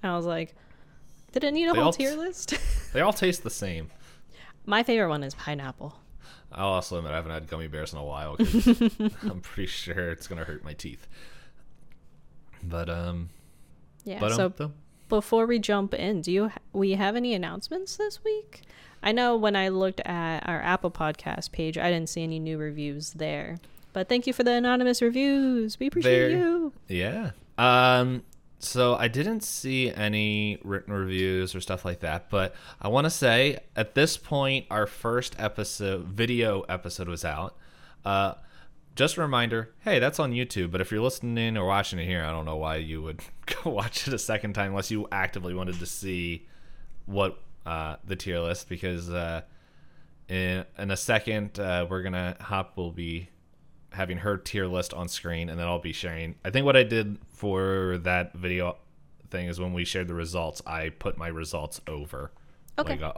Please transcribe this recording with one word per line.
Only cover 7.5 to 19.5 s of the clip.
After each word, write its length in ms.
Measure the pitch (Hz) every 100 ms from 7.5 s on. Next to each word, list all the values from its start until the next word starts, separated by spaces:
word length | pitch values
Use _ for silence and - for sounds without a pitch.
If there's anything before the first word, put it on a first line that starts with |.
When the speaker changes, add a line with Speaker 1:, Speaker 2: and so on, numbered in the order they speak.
| 80 80
Speaker 2:
bears 260 | 76 78
in 60 | 76
a 60 |
while 320 | 73 71 76 73
'cause 300 | 233 226 233
Speaker 1:
<laughs> 560 | 233 226 - 214 -
Speaker 2:
I'm 180 | 214 185
pretty 240 | - - 92
sure 440 | - - 87 87
it's 160 | 82 -
gonna 160 | 87
hurt 200 | 80 76
my 80 | 78
teeth. 320 | 78 - - - - - - - - - - - - - - - - - -
But, 260 | 87 85 82
um, 420 | 85 87 85 85 - - - - - - -
Speaker 1:
Yeah, 140 | - 185
Speaker 2:
but, 120 | 107
um, 40 | 113
Speaker 1:
so 160 | 185 190
Speaker 2:
so 160 | 147 147 - - -
Speaker 1:
before 360 | 214 - 226 226
we 120 | 240
jump 340 | 208 202 196
in, 280 | - 190 202
do 100 | 156
you 160 | 185 214
ha-, 100 | - -
we 200 | 196 196
have 240 | 190 196 226
any 180 | 240
announcements 600 | 208 170 175 - 339 381 -
this 260 | 415 -
week? 380 | 427 427 427 - - - - -
I 100 | 202
know 240 | 226 247 233
when 180 | 214